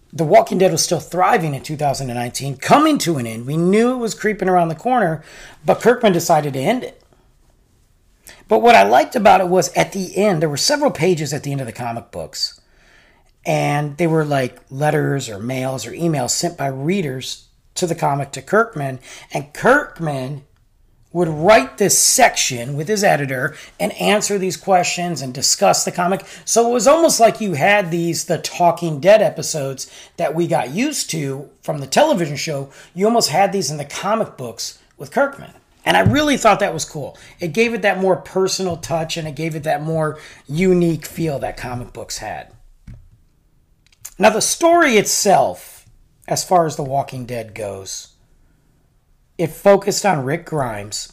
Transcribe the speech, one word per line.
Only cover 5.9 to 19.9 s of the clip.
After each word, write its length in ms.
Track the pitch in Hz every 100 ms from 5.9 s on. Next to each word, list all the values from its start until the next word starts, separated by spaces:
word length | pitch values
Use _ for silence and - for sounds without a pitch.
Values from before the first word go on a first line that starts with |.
| 247 214
decided 400 | 170 165 156 147
to 60 | 131
end 240 | 143 247
it. 180 | - - _ _ _ _ _ _ _ _ _ _ _ _ - - _
But 140 | 220
what 140 | 233 226
I 80 |
liked 320 | 202 247 302 254
about 260 | 202 190
it 60 | 180
was 260 | 180 165
at 200 | 180 165
the 220 | 196 180 -
end, 280 | 208 160
there 60 | 156
were 80 | 143
several 340 | - 294 294
pages 420 | - 170 160 147
at 80 | 139
the 100 | 143
end 100 | 139
of 40 | 120
the 80 |
comic 380 | - 123 113 -
books, 500 | 87 78 - - - _ _ _ _ _ _ _ _ -
and 520 | 151 147 147 147 143
they 100 | 170
were, 160 | 160
like, 380 | 147 143 127 - _
letters 580 | 135 151 151 139 139 117
or 120 | 101
mails 460 | 117 131 131 131 117
or 60 |
emails 380 | - 170 147 123
sent 280 | - 170 170
by 100 | 139
readers 800 | 135 147 202 151 131 127 - _ _ _ -
to 100 | 180
the 100 | 160
comic 360 | 151 143 139
to 100 | -
Kirkman, 580 | - 202 226 151 139 127 - - -
and 200 | 156 143
Kirkman 920 | - 208 285 -